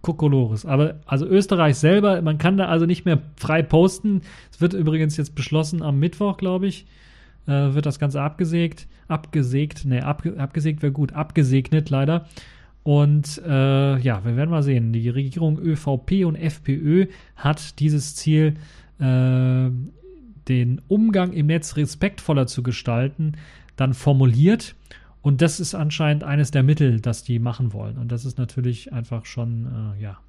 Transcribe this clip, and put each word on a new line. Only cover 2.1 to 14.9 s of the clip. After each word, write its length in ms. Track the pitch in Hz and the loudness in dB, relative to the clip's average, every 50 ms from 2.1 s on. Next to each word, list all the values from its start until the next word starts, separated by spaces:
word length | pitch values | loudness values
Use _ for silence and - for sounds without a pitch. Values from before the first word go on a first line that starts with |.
| 190 175 | 2 2
man 160 | 165 156 156 151 | 0 -2 -2 0
kann 180 | 156 180 196 | 0 2 2
da 100 | 196 190 | 2 0
also 200 | 170 165 165 165 | 2 2 2 2
nicht 180 | 170 175 170 - | 2 0 0 0
mehr 160 | 180 160 147 - - - | 0 0 0 0 -4 -14
frei 260 | - - - 156 165 | -10 -4 -2 0 0
posten. 600 | 156 151 - 160 175 190 - - - 214 202 180 - - - - - - | 2 4 4 4 4 4 2 0 -2 0 0 -2 -4 -6 -20 -20 -20 -20
Es 80 | - - | -4 0
wird 120 | 160 170 | 0 0
übrigens 440 | 185 190 160 156 156 160 156 156 151 | 0 0 0 0 0 0 0 0 -2
jetzt 180 | 160 147 - - | -4 -6 -6 -6
beschlossen, 480 | - 127 - 151 156 160 151 175 165 | -8 -6 -2 0 -2 0 0 -4 -4
am 160 | 160 151 139 139 | -2 -2 0 0
Mittwoch, 380 | 151 175 - - 208 202 185 | 0 0 0 -2 -2 -2 -2
glaub 260 | - 196 185 185 185 | -2 -2 -2 -2 0
ich, 240 | 190 196 180 - - - - - - - - - - - - - - | -2 -2 -4 -6 -16 -20 -20 -20 -20 -20 -20 -20 -20 -20 -20 -12 -4
äh, 280 | - 139 139 143 139 135 | -2 0 2 2 2 0
wird 120 | 151 147 | 0 -2
das 120 | 147 135 - | -2 -2 -2
Ganze 240 | 147 139 135 143 | -4 -2 -2 -2
abgesägt. 640 | 139 151 151 - 185 160 165 170 170 165 156 - - - - - - - | -4 -4 -2 -4 -2 -2 0 0 0 -2 -4 -10 -20 -20 -20 -20 -8 -6
Abgesägt, 760 | 160 156 156 - - 156 135 123 127 139 151 147 - - - | -6 -6 -6 -4 -2 0 0 2 0 -2 -2 -2 -6 -8 -2
nee, 160 | 135 127 123 | -2 -2 0
abge-, 360 | 135 143 147 - - 165 - | 0 -2 -6 -4 -6 -8 -6
abgesägt 460 | 165 135 139 - 165 147 160 151 151 | -6 -8 -6 -4 -4 -2 -2 -2 -2
wär 80 | - 143 | -2 -2
gut. 220 | 139 147 143 127 | 0 0 -4 -4
Abgesegnet 760 | - 147 151 - - 165 147 127 131 135 131 - 160 156 151 156 | -2 -6 -8 -2 0 2 2 4 4 2 2 2 0 0 0 0
leider. 360 | 143 135 139 147 165 170 165 - - - - - - - - - - - | -2 0 2 0 0 -2 -4 -8 -20 -20 -20 -20 -20 -20 -20 -20 -20 -8
Und, 600 | _ 151 147 147 147 143 147 151 143 - - - 175 | _ 2 4 4 6 4 4 2 0 -2 -10 -10 -4
äh, 540 | 170 143 135 135 135 135 135 139 139 139 135 | -2 0 2 2 2 2 2 2 2 0 0
ja, 260 | 123 131 113 98 95 | 0 0 -2 0 -2
wir 120 | 117 117 | -2 -2
werden 140 | 123 147 165 | 0 0 0
mal 120 | 170 156 | 0 0
sehen. 300 | 143 139 135 120 117 113 | 0 0 0 0 0 0